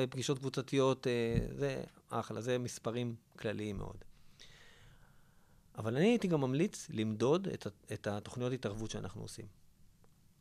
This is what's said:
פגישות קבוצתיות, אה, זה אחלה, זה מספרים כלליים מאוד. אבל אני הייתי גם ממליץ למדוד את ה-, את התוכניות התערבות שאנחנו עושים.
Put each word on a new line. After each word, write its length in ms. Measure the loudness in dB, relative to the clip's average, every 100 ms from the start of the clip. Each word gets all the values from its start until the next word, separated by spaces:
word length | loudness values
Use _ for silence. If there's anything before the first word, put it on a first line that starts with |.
| 2
פגישות 280 | 0 0 0
קבוצתיות, 680 | 0 -2 0 4 6 4 2
אה, 320 | 2 4 2 2 -2
זה 260 | -2 -2 -6 -12 -6
אחלה, 300 | -4 -4 -4
זה 180 | 0 0
מספרים 560 | -2 -4 -4 -2 -2 -4 _ -6
כלליים 400 | -4 -2 -4 -4
מאוד. 260 | -6 -10 -14 -18 -20 -20 -20 -20 -20 -20 -20 -20 -20 -20 -20 -20 -20 -20 -20 -6
אבל 180 | -2 4
אני 100 | 6
הייתי 220 | 6 4
גם 120 | 4
ממליץ 480 | 4 2 0 -2 -8
למדוד 580 | -2 0 4 4 4 2
את 180 | -6 -8
ה-, 280 | -10 -10
את 120 | -6 -4
התוכניות 460 | -4 -6 -4 -4
התערבות 380 | -2 -4 -4 -4
שאנחנו 320 | -6 -8 -8
עושים. 240 | -10 -10 -14 -16 -20 -20 -20 -20 -20 _ -20 _